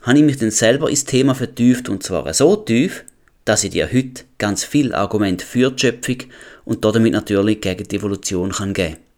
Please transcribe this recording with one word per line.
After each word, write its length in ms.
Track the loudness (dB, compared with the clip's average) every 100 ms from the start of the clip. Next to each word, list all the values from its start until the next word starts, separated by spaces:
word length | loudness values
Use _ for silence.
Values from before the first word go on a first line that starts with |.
habe 160 | 4 6
ich 40 |
mich 140 | 6 4
dann 140 | -2
selber 360 | 2 2 2 0
ins 140 | -2 0
Thema 280 | 0 2
vertieft 560 | 0 -4 2 4 4 -2
und 140 | -6
zwar 280 | -4 -4 -2 2
so 200 | 4 2
tief, 480 | 0 0 0 -4 -16 _ _ _
dass 200 | -2 0
ich 80 | 0
dir 200 | -2 0
heute 340 | 0 -2 -10 -20 _
ganz 260 | -4 -4
viel 300 | -2 0 0
Argument 480 | -2 -2 0 0 -2
für 300 | -4 0 0
die 80 | 2
Schöpfung 380 | -2 -2 -6 -6 -8 -20 -20 -20
und 220 | -6 0 2
damit 280 | 4 2
natürlich 460 | 2 0 0 2 0
gegen 280 | -2 -6 -6
die 80 | -6
Evolution 560 | -4 -6 -4 -4 -4
kann 240 | -4 -6 -4
geben. 220 | -4 -6 _